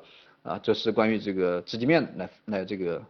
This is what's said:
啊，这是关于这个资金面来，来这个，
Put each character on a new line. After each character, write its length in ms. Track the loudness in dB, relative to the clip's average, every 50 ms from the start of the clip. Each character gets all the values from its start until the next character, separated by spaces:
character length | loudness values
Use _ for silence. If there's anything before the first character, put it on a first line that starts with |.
| -8 -20 -20 -20 -20 -20 _ _ -8
啊， 160 | -8 -6 -2
这 120 | 0 0 0
是 180 | 2 2 0
关 180 | 2 4 4 4
于 100 | 4 2
这 140 | 0 -2 0
个 280 | 2 2 2 0 0
资 160 | -4 -6 -6 -2
金 100 | 2 4
面 180 | 4 4 2 0 -4 -8
来， 120 | -10 -10 -12 _ _
来 200 | -6 -4 -4 -4
这 120 | -4 -4 -4
个， 240 | -2 -2 -4 -4 -6 -10